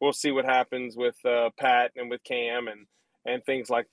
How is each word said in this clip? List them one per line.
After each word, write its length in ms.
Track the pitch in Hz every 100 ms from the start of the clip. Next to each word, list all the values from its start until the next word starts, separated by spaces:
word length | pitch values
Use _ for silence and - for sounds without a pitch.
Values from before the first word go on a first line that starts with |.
we'll 100 | 143
see 200 | 131 151
what 120 | 135
happens 540 | 131 127 123 127 123 113
with, 180 | 123 - 123
uh, 240 | 120 117 -
Pat 340 | 131 123 123 131
and 140 | 120
with 120 | 120 -
Cam 420 | 123 117 120 117
and, 200 | 104 101 _ _ _ -
and 160 | 123 131
things 240 | 131 113
like 180 | 120 117